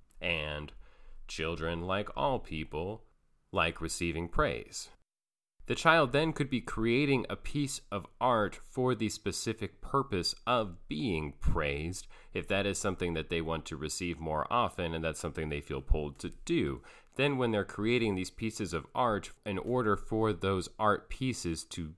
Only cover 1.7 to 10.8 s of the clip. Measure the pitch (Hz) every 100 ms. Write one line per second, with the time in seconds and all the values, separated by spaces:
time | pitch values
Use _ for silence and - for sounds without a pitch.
1.7 | 82 90 95 104 - 143 127 - 78 73
2.7 | 73 92 110 - _ _ _ _ 92 85
3.7 | - 82 - 85 80 87 - 147 60 -
4.7 | - - - _ _ _ _ _ _ -
5.7 | - 165 165 135 139 160 - 135 123 -
6.7 | - 113 120 143 131 - - - 147 139
7.7 | - - 101 - - 123 117 98 - -
8.7 | - 127 113 107 - 101 - 113 110 98
9.7 | - - 139 131 95 82 - - 123 104
10.7 | 85